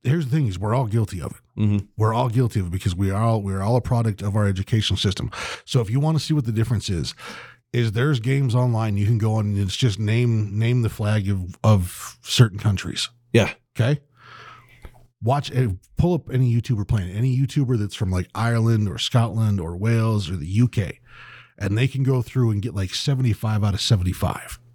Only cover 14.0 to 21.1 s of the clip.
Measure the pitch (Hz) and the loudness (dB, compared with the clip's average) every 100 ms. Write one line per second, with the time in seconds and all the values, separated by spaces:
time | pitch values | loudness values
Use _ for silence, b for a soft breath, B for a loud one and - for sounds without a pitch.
14 | _ B B B B B B B B B | _ B B B B B B B B B
15 | - _ 107 143 - 127 123 92 _ - | -20 _ 0 0 0 0 0 -2 _ 0
16 | 170 175 - 127 123 117 - 110 98 110 | 2 2 0 0 2 2 0 -2 0 0
17 | 90 101 131 131 135 147 127 123 104 - | 0 -2 0 2 0 0 0 0 -2 -2
18 | 95 92 90 - 117 117 113 113 104 - | -2 -2 -2 -2 0 2 2 2 0 -2
19 | - 120 117 113 110 101 82 85 110 113 | 0 2 2 0 0 0 -2 -2 0 2
20 | 113 107 87 92 76 101 123 - 87 - | 2 0 -2 -6 -2 2 2 2 -4 -8
21 | B | B